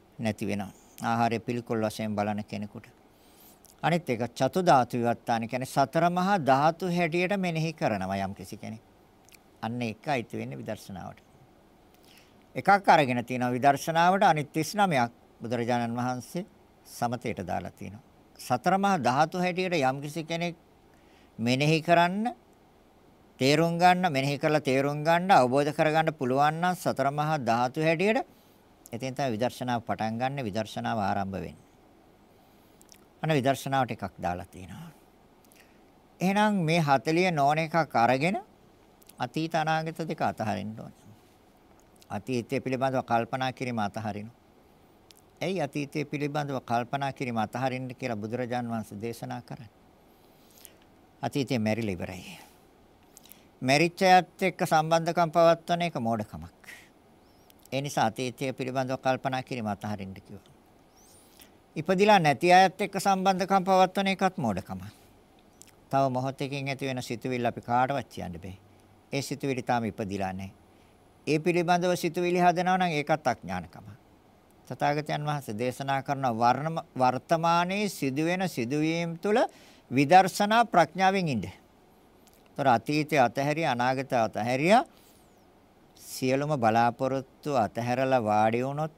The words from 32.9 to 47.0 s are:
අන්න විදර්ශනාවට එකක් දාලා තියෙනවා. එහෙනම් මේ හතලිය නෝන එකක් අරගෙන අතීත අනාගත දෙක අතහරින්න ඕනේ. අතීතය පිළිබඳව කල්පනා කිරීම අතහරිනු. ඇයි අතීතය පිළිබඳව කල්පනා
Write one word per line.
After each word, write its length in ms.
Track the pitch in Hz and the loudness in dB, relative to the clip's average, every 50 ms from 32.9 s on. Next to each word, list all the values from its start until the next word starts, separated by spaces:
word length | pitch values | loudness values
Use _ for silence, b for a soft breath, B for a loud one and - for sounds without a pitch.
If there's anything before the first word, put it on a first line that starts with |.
| - - - _ _ | -20 -20 -20 _ _
අන්න 140 | _ - 151 160 | _ -2 0 0
විදර්ශනාවට 580 | 143 113 135 135 - - 139 135 135 127 113 | 2 2 2 0 0 -2 -2 0 0 0 -2
එකක් 240 | 117 - - 92 - | -4 -8 -8 -10 -10
දාලා 300 | - 90 87 87 90 90 | -6 -4 -4 -4 -4 -8
තියෙනවා. 440 | - - 90 92 85 95 135 165 170 - - - _ _ _ _ _ _ _ _ b b b b b b b b b _ _ _ _ _ - | -12 -16 -18 -18 -16 -16 -16 -18 -20 -20 -20 -20 _ _ _ _ _ _ _ _ b b b b b b b b b _ _ _ _ _ -2
එහෙනම් 420 | 170 185 196 208 214 214 208 190 170 | -2 0 2 2 2 2 2 2 2
මේ 180 | 156 165 170 | 2 2 2
හතලිය 500 | 160 143 139 135 139 156 160 170 185 185 | 4 4 2 2 2 2 2 2 2 2
නෝන 280 | 170 147 139 143 151 156 | 2 2 2 2 2 2
එකක් 380 | 165 151 160 170 156 - - | 0 0 0 0 0 2 2
අරගෙන 420 | 120 117 117 127 131 147 175 202 359 415 - _ _ _ _ _ _ _ _ _ _ _ - - | 4 4 4 4 2 2 0 -2 -4 -6 -12 _ _ _ _ _ _ _ _ _ _ _ -20 -10
අතීත 380 | - 131 123 - 160 160 160 - | -10 -10 -6 -6 -6 -6 -2 -2
අනාගත 440 | 160 156 160 160 160 160 160 160 - | -2 0 0 -2 -2 -2 -6 -8 -8
දෙක 200 | 170 156 165 - | -8 -8 -6 -4
අතහරින්න 540 | 139 107 95 - 110 110 101 98 98 107 110 | -2 -4 -2 -4 -4 -4 -4 -4 -6 -8 -10
ඕනේ. 260 | - - - - - - 107 110 - _ _ _ _ _ _ _ _ _ _ _ _ _ _ _ _ - | -12 -14 -16 -18 -20 -20 -20 -20 -20 _ _ _ _ _ _ _ _ _ _ _ _ _ _ _ _ -16
අතීතය 540 | - 101 104 - - 131 120 110 - 139 127 | -12 -12 -10 -6 -4 -4 -4 -4 -4 -6 -6
පිළිබඳව 420 | - 131 131 123 131 135 131 131 120 | -4 -4 -4 -2 -2 -2 -2 -2 -2
කල්පනා 500 | - 120 117 117 - - 131 131 131 127 | 0 0 0 0 -2 -4 -4 -4 -6 -6
කිරීම 260 | - 135 123 120 113 | -6 -8 -6 -4 -4
අතහරිනු. 500 | 104 101 - 113 107 107 98 104 104 113 - _ _ _ _ _ _ _ _ _ _ _ _ _ _ - - _ _ _ _ | -4 -4 -6 -6 -8 -8 -8 -8 -12 -14 -18 _ _ _ _ _ _ _ _ _ _ _ _ _ _ -20 -20 _ _ _ _
ඇයි 240 | _ - 165 196 180 | _ -6 -4 -2 -4
අතීතය 440 | 151 135 - 151 143 131 - 156 143 | -4 -4 -4 -6 -8 -6 -6 -6 -6
පිළිබඳව 580 | - - 143 147 143 143 151 143 139 135 123 - | -6 -6 -6 -6 -4 -4 -4 -4 -4 -6 -6 -4
කල්පනා 500 | - 117 120 123 - - 139 | -2 -2 -2 -2 -2 -4 -4